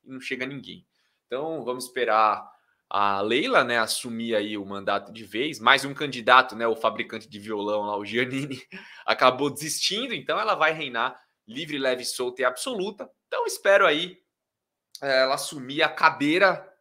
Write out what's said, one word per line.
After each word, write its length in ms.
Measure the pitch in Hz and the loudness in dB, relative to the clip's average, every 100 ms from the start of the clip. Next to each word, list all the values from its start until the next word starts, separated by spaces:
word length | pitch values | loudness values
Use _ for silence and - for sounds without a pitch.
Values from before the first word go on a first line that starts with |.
e 60 | 120 | -14
não 100 | 131 | -12
chega 260 | 131 131 131 | -8 -6 -6
ninguém. 400 | 143 101 - _ _ _ _ _ | -8 -14 -18 _ _ _ _ _
Então 360 | 123 156 160 | -6 -6 -6
vamos 220 | 117 127 131 | -6 -6 -6
esperar 680 | - 113 110 107 101 - _ _ _ _ | -2 2 4 4 2 -6 _ _ _ _
a 320 | 101 101 98 | 0 0 0
Leila, 420 | 104 120 240 208 | 0 0 2 2
né, 160 | 123 120 | 4 0
assumir 560 | 107 - 123 113 113 110 | 0 -2 -6 -8 -2 -2
aí 220 | 104 104 | 0 -6
o 80 | 98 | -8
mandato 460 | 98 98 101 - | -6 -2 -2 -4
de 120 | 113 | -18
vez, 360 | 104 107 147 120 | -10 -6 -6 0
mais 240 | 113 131 | 4 4
um 100 | 139 | 4
candidato, 640 | 139 147 127 113 127 123 104 | -6 -8 -2 6 6 6 -2
né, 120 | 117 | -2
o 80 | 113 | 0
fabricante 520 | 113 110 113 110 - | -2 -2 -8 -10 -12
de 120 | 107 | -14
violão 440 | 104 107 104 104 | -8 -4 -2 -2
lá, 140 | 104 104 | -2 -6
o 80 | 101 | -4
Giannini, 560 | 113 127 135 139 127 - - | -4 -2 -4 -8 -10 -14 -18
<laughs> 160 | - - - | -18 -10 -2
acabou 440 | 110 131 127 143 | 4 4 4 -4
desistindo, 640 | 131 156 - - 202 262 | -4 -8 -4 -2 -2 -4
então 260 | 185 - 170 | -6 -4 -2
ela 160 | 220 170 | 0 2
vai 180 | 156 | 2
reinar 460 | 160 143 120 127 - _ _ - | 0 -4 -2 -2 -4 _ _ -16
livre, 300 | 120 160 147 | -12 -8 -2
leve, 280 | 135 123 117 | 0 0 -4
solta 360 | - 123 127 | -4 -6 0
e 40 | 127 | -2
absoluta. 640 | 127 269 226 196 202 - _ _ | 0 -6 -4 -6 -8 -18 _ _
Então 180 | - 453 | -4 -4
espero 400 | - 196 196 185 | 0 4 6 6
aí, 340 | 151 180 - _ _ _ _ _ _ _ - | 2 -2 -10 _ _ _ _ _ _ _ -8
é, 200 | 139 131 | 0 2
ela 140 | 131 147 | 4 2
assumir 460 | - 151 127 143 | -2 -10 -8 0
a 80 | 156 | 0
cadeira 760 | - 160 120 143 175 190 170 - _ | 4 2 4 2 6 4 4 -8 _